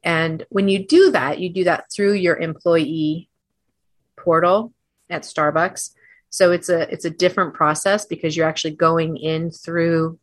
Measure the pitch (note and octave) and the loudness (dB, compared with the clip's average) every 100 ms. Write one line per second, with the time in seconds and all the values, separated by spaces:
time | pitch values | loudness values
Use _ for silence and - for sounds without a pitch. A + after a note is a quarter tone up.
0 | E3+ E3 E3 D#3+ - G3 G3 F#3+ F#3+ E4 | -2 -2 -2 -6 -6 -2 0 -2 2 6
1 | F#4+ G3 B2+ D#3+ F3+ F3+ F3 D#3+ - - | 6 4 -2 -4 -6 -2 0 0 -4 -2
2 | G3+ G3+ F3 - E3 D#3 F3 E3 D3 D#3+ | 0 2 0 0 -4 -4 0 2 0 -2
3 | D3+ D#3+ - _ _ _ _ _ _ _ | -4 -4 -10 _ _ _ _ _ _ _
4 | _ - - E3 F3 G3 A3+ _ _ _ | _ -6 0 2 4 2 0 _ _ _
5 | _ E3 - - D3+ D#3 F3+ - - _ | _ -12 -8 -2 0 2 -2 -4 -14 _
6 | _ _ _ - F3+ F3 F3+ E3+ E3 - | _ _ _ 2 4 4 0 -2 -2 -6
7 | E3+ D#3+ F3+ F3+ F3 - D3+ D#3 G3 G#3 | -8 0 0 0 -4 0 0 2 0 -2
8 | G3+ E3 D#3+ D#3 D#3+ D#3 D#3+ D#3 E3 E3 | -2 -6 -4 0 -2 -2 -8 0 2 2
9 | D#3+ D#3+ D#3 D#3+ E3 D#3+ - E3+ E3+ E3 | -2 -4 -4 -4 -6 -8 -6 -2 0 0
10 | D#3+ E3 | -2 -6